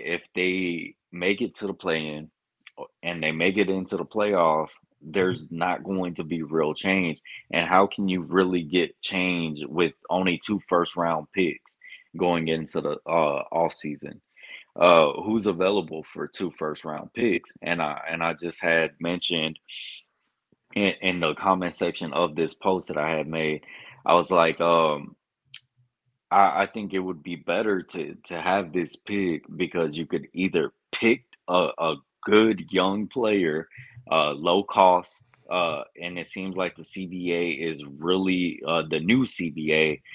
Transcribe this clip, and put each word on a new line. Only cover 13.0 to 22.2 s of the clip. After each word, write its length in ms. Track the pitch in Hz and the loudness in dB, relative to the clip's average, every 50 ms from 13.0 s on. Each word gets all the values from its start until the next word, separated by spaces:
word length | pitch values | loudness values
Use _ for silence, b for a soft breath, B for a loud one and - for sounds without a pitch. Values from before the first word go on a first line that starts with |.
| - - | -4 0
uh, 360 | 82 85 80 73 71 69 - - | 2 4 4 4 2 -2 -4 -4
offseason? 680 | - 82 85 80 - - - 78 73 71 71 71 73 - _ _ B B B B B B B B B | -2 0 0 0 -2 -4 -10 -10 -10 -10 -12 -14 -16 -16 _ _ B B B B B B B B B
Uh, 380 | - - 90 87 82 78 73 71 - 87 | 4 6 8 8 8 8 6 4 -2 -2
who's 240 | 104 110 113 95 104 | -2 0 0 0 0
available 560 | 87 82 92 95 104 101 85 78 80 80 78 - - | 0 2 2 2 2 0 -2 -4 -6 -12 -12 -12 -12
for 140 | 82 78 76 | -12 -12 -10
two 240 | - - 98 85 - - | -8 -6 -8 -6 -6 -6
first-round 520 | 80 78 76 - - 80 76 73 - - - | -6 -6 -6 -6 -8 -10 -10 -10 -10 -12 -6
picks? 360 | 113 120 113 90 80 - - - - | -2 0 2 0 0 -2 -6 -20 -10
And 200 | - 82 85 87 | -6 -4 -2 -2
I, 180 | 80 73 73 69 - 80 | -2 -2 -4 -6 -6 -6
and 140 | 82 82 82 | -4 -2 -2
I 100 | 82 82 | -2 -2
just 280 | - 85 85 - - | -2 -6 -8 -6 -2
had 300 | 92 85 82 82 80 78 - - | 0 2 4 4 4 2 -2 -4
mentioned 580 | 82 85 87 87 - - 87 82 78 78 78 - _ B B B B B B B B B B _ _ _ _ _ _ _ _ _ _ _ - | -4 -4 -4 -2 -2 -2 -2 -2 -2 -2 -4 -8 _ B B B B B B B B B B _ _ _ _ _ _ _ _ _ _ _ -2
in, 180 | 101 101 95 - - | 0 2 2 0 0
in 180 | 98 92 90 87 | 0 0 0 2
the 140 | 82 78 78 | 0 0 -2
comment 400 | - - 98 92 92 92 87 82 | 0 2 2 2 2 0 -4 -4
section 380 | - 95 87 82 - 87 78 73 | -2 -2 -2 -2 -4 -6 -4 -2
of 220 | 82 | 0